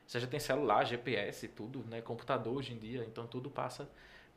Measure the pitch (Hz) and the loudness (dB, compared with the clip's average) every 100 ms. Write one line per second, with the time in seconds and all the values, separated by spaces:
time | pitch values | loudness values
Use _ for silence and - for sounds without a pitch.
0 | - 120 123 143 - 165 131 107 131 120 | -4 -2 0 0 2 4 8 6 6 2
1 | 139 107 101 - 110 - 110 135 113 117 | 2 2 0 -4 -8 -8 -8 -6 -6 -6
2 | 117 117 - 131 113 135 123 117 110 123 | -6 -4 0 0 2 0 -2 -6 -6 -6
3 | 113 117 117 127 135 131 131 - 147 - | -6 -6 -6 -6 -4 -2 -2 -4 -10 -14
4 | - - - | -20 -20 -20